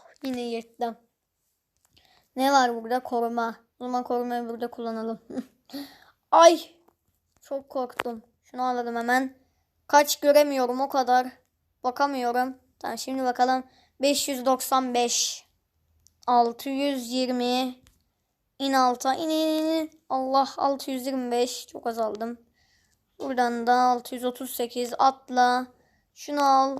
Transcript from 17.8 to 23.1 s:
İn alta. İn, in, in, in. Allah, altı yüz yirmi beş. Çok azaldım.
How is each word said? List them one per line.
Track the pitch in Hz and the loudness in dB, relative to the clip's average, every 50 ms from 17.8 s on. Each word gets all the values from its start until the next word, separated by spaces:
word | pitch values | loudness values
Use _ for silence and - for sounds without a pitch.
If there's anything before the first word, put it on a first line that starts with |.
| _ _ _ _ _ _ _ _ _ _ _ _ _ _ _ - | _ _ _ _ _ _ _ _ _ _ _ _ _ _ _ -6
İn | 269 277 269 | -2 0 2
alta. | 262 254 247 247 247 - 262 262 | 2 4 2 2 0 0 -2 -2
İn, | - 320 320 | 0 -2 -2
in, | 311 311 320 320 | 0 0 0 0
in, | 311 311 311 | 0 0 0
in. | 311 320 330 311 311 - _ _ - | 0 0 -2 -2 -6 -10 _ _ -6
Allah, | - 262 262 262 269 269 269 262 - | -4 -4 -2 0 2 2 0 0 -2
altı | - - 277 277 262 - - | -2 -2 -2 -2 -2 -4 -6
yüz | 269 254 247 | -8 -6 -4
yirmi | 269 269 262 247 240 | -4 -4 -4 -4 -2
beş. | 240 240 240 247 - - - | 0 0 0 -2 -4 -8 -14
Çok | - - - - | -14 -14 -10 -8
azaldım. | 240 226 233 226 214 208 - 226 233 240 233 _ _ _ _ _ _ _ _ _ _ _ _ _ _ | -6 -4 -4 -4 -4 -4 -6 -8 -8 -10 -12 _ _ _ _ _ _ _ _ _ _ _ _ _ _